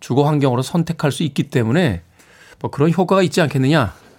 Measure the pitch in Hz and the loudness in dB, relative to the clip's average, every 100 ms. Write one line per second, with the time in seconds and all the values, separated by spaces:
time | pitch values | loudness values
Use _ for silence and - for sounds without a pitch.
0 | - 127 147 151 135 120 127 170 165 165 | -2 0 2 2 0 0 -2 -2 -2 -2
1 | 151 - 151 - - 127 110 151 160 85 | -2 -2 -4 -4 -2 0 0 2 0 -2
2 | - _ - - - - 113 - 156 165 | -8 _ -20 -20 -20 -10 -8 -2 0 0
3 | 175 196 185 190 147 135 131 156 113 - | 0 2 0 0 0 0 2 2 0 -6
4 | - | -20